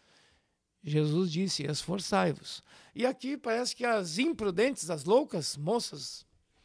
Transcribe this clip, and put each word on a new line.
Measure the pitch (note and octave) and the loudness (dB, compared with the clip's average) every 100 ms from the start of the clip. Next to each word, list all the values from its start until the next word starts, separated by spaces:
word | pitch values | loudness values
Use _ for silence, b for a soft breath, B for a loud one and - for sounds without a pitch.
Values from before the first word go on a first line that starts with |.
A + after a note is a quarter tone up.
| b b b b b b _ _ | b b b b b b _ _
Jesus | D#3 D3+ D3+ D#3 F#3 | -2 2 2 2 0
disse, | D#3 F#3+ - | 0 -2 -2
"esforçai-vos". | C#3+ D3+ - G3 - G3 F3+ C#3 - - _ B B | -4 -4 -4 -4 0 2 2 0 -8 -14 _ B B
E | - B3 | -2 -2
aqui | C4 B3+ C#4+ | 0 -4 -6
parece | A#3+ A3+ B3 | -2 -2 -2
que | - A#3+ | -2 0
as | A3 F3+ D#3+ | 2 0 0
imprudentes, | C#4+ E4 G#3 F3 B3 C4+ D#3 | 0 2 0 2 2 2 -4
as | D#3+ | -4
loucas, | C#3+ A#3 D4 F#3 C3+ C#3+ | 4 4 4 -2 -4 -4
moças, | D3+ A#3 - D3+ C3 - - _ _ b | 0 0 -2 -10 -12 -12 -18 _ _ b